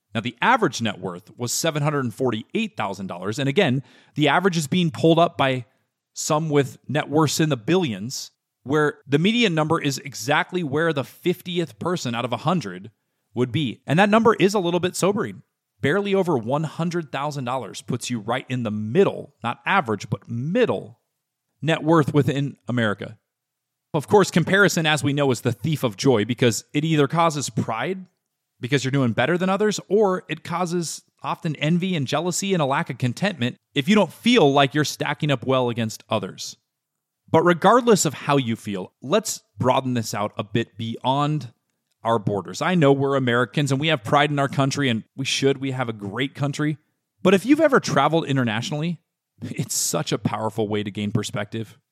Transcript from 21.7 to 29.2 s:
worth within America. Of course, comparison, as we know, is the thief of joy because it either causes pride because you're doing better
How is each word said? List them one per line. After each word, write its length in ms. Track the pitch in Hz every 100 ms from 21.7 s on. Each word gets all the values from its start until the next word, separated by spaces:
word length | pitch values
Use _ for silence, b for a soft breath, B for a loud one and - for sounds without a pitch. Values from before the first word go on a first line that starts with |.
| 160
worth 300 | 151 165 147
within 440 | 147 127 139 139 - -
America. 520 | 123 110 98 104 107 _ _ _ _ _ _ _ 160
Of 120 | -
course, 200 | 208 185
comparison, 560 | 185 156 190 185 - 160
as 180 | 143
we 100 | 143
know, 180 | 143 139
is 100 | 120
the 120 | 123
thief 300 | 113 160 151
of 120 | 127 95
joy 300 | 139 117 107
because 400 | 123 123 110 -
it 100 | 147
either 240 | 160 156 139
causes 420 | 165 165 147 -
pride 560 | - - 113 143 190 185 _ _ _ _ _
because 240 | 120 139
you're 80 | 127
doing 220 | 139 127
better 240 | 107